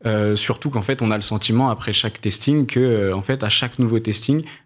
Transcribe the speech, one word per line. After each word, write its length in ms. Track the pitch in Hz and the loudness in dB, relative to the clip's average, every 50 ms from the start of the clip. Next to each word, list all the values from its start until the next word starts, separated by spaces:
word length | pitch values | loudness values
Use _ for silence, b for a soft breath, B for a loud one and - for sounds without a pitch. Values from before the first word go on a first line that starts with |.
| - | -4
Euh, 300 | 113 107 107 104 104 104 | -2 0 2 2 2 0
surtout 340 | 104 - - 117 - - 151 | 0 0 -2 -2 -2 -4 -4
qu'en 120 | 135 113 | -2 -2
fait, 200 | 98 135 135 - | 0 -2 0 0
on 100 | 120 107 | 0 0
a 40 | 110 | 0
le 60 | 104 | 0
sentiment, 480 | 101 - 110 104 - - 113 120 135 127 | -2 -2 -4 -2 0 2 2 2 2 2
après 240 | 110 - - 117 101 | 0 -2 -2 -2 -2
chaque 260 | - - 107 - - | 0 -2 -2 -4 -4
testing, 460 | - 104 - - - 139 147 151 131 | -4 -4 -4 -2 0 2 2 2 2
que, 120 | 123 - 123 | 2 2 2
euh, 340 | 131 127 113 104 98 98 95 | 2 2 2 2 2 0 0
en 60 | 98 | -2
fait, 200 | 98 - 135 139 | -2 -2 -2 -2
à 60 | 107 107 | -2 0
chaque 320 | - - 131 120 - - | 0 0 0 -2 0 0
nouveau 200 | 123 113 117 113 | 2 2 2 0
testing, 440 | 113 107 101 - - - 143 156 160 B B B B | 0 -2 -4 -2 0 0 0 0 -2 B B B B